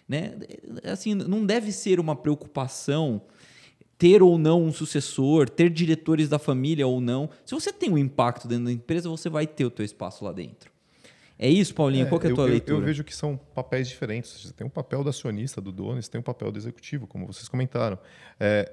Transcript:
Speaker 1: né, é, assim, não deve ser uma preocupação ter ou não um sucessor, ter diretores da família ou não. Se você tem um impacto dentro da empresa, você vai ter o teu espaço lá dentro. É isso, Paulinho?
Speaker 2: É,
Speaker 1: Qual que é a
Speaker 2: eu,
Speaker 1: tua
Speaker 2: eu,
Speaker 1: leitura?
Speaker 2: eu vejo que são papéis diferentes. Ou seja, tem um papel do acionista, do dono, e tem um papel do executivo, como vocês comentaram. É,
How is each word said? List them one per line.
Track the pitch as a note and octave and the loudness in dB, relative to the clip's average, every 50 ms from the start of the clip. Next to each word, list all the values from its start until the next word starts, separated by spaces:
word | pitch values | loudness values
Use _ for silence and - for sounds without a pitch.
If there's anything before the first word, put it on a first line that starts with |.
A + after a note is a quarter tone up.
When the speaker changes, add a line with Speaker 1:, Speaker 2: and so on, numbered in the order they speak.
| _ _ | _ _
Speaker 1:
né, | C3 D3+ - - - - - - - - - - - - - | -6 -6 -6 -8 -10 -14 -16 -16 -18 -20 -18 -16 -16 -14 -10
é, | - | -8
assim, | F#3 F#3+ - A3 G#3 | -8 -6 -4 -2 -2
não | G3 - D#3+ F#3+ A3 A3 | -2 0 -2 -2 0 0
deve | F#3 G#3 A#3+ A3 G#3+ | 0 0 0 0 -4
ser | F#3+ - - G#3+ F#3 F3+ | -6 -6 0 2 2 2
uma | E3+ D#3 D3+ | 2 0 -4
preocupação | C#3 - D3+ D3 C#3+ - - - C#3+ C3 B2+ - - - - C#3+ D#3 D#3+ C#3+ A2+ G2+ - _ _ _ - - - - - - _ _ - _ _ _ | -2 0 -2 -2 -2 -4 -10 -6 -6 -6 -6 -8 -8 -4 -2 0 0 0 0 -2 -4 -6 _ _ _ -20 -20 -20 -20 -20 -20 _ _ -20 _ _ _
ter | F3 F3 F#3+ G#3 | 8 8 10 10
ou | F#3 F3+ E3+ E3 | 10 10 8 6
não | D#3 D3+ E3 F3 E3 | 4 4 4 4 4
um | D#3+ | 2
sucessor, | D3 - D3+ - - D3 C3+ - - - C3 C3+ D3+ D#3+ C#3+ B2 | 0 -4 -6 -4 -4 -4 -4 -4 -2 0 2 4 6 6 4 4
ter | - - E3+ F3 | 4 4 4 4
diretores | E3+ D#3+ F3 D#3+ D#3+ D#3 - - D#3+ D#3 D#3 C#3+ | 4 2 2 2 2 0 2 0 2 2 2 2
da | D3 D3 | 0 -2
família | D3 - C#3 B2+ C3 D3 E3 D3 C#3 | 0 0 0 0 0 0 0 0 0
ou | C3 B2+ B2+ | 0 0 0
não. | B2 A#2+ B2 C3 C#3+ D3 - _ _ | 0 -2 -2 -2 -4 -6 -8 _ _
Se | - - | -8 -8
você | D#4+ D4+ G4+ G4 | -6 -6 -6 -6
tem | - F4+ C4+ | -4 -2 0
um | F3+ D3 | 2 2
impacto | C#3 C3 C3+ - B2 A#2+ B2 - - A#2 | 0 0 0 0 0 0 0 -4 -6 -6
dentro | A#2 A#2+ A#2+ | -4 -2 -2
da | A#2+ | -2
empresa, | B2 A#2 A#2 - D#3+ E3+ E3+ F3 | -4 -4 -4 -4 -4 -4 -4 -6
você | D#3+ D#3 - F3 | -8 -6 -8 -6
vai | D#3 D3+ D#3 D#3 | -2 -2 -4 -4
ter | D#3 - C#3+ | -2 -2 -2
o | B2 | -2
teu | - - G#2+ | -2 -4 -8
espaço | G#2 - _ G#2 F#2 - - - | -8 -8 _ -12 -12 -10 -10 -10
lá | G2 | -10
dentro. | E2+ F#2+ E2+ B1+ - _ - _ _ _ _ _ _ _ _ - _ _ _ _ _ _ | -10 -10 -12 -12 -14 _ -20 _ _ _ _ _ _ _ _ -20 _ _ _ _ _ _
É | A2 B2+ | 2 4
isso, | D#3 G3 G3 - - | 4 4 4 2 0
Paulinho? | - D#3 C#3 C3+ C3+ B2+ | 0 0 2 2 2 2
Speaker 2:
É, | B2 | 2
Speaker 1:
Qual | - - | 0 0
que | - B2 | 0 0
é | |
a | |
Speaker 2:
eu, | B2 | 0
Speaker 1:
tua | B2+ C#3 | 2 2
Speaker 2:
eu, | B2+ | 2
Speaker 1:
leitura? | C#3+ D3 - - D3 - | 2 2 2 0 -2 0
Speaker 2:
eu | |
vejo | - C#3+ D#3 C#3+ D3+ | 0 -2 -2 -4 -6
que | - - | -10 -10
são | - - D3 C#3+ C3 - _ _ | -8 -6 -6 -6 -6 -10 _ _
papéis | - B2+ - - B2+ C3 B2+ | -8 -6 -4 -2 -4 -4 -4
diferentes. | - - - A2 G#2+ A#2 A#2+ - - | -6 -8 -8 -6 -6 -6 -8 -10 -16
Ou | - | -20
seja, | - F2 - | -20 -20 -16
tem | _ - | _ -12
um | C3+ | -10
papel | - - C#3+ - - C3+ C#3+ | -10 -10 -8 -6 -6 -4 -4
do | D3 | -4
acionista, | C3+ - - A#2+ G#2+ G#2 A2+ C3+ - - | -6 -6 -6 -8 -6 -6 -8 -8 -10 -10
do | G2 G2 | -12 -12
dono, | F#2 F#2+ G2 G2+ B2 B2+ | -10 -10 -8 -8 -8 -8
e | A2+ | -10
tem | - - A#2 | -10 -10 -10
um | A#2 | -8
papel | - B2 - A2 G#2+ | -8 -8 -8 -8 -8
do | G#2 G#2 | -8 -8
executivo, | G#2 A#2+ B2 - - - - C#3+ A#2 - | -10 -12 -14 -14 -14 -10 -10 -10 -10 -10
como | - F#2+ F#2 F#2 | -12 -12 -12 -12
vocês | F#2+ - - - | -14 -16 -16 -8
comentaram. | - B2+ B2+ B2+ - A#2+ A#2 A2+ F#2+ F#2 - - - - - - _ _ | -6 -4 -4 -4 -4 -4 -4 -4 -4 -8 -12 -20 -20 -20 -20 -20 _ _
É, | G#2 G#2 G#2 G#2 G2+ - | -2 0 0 0 0 -4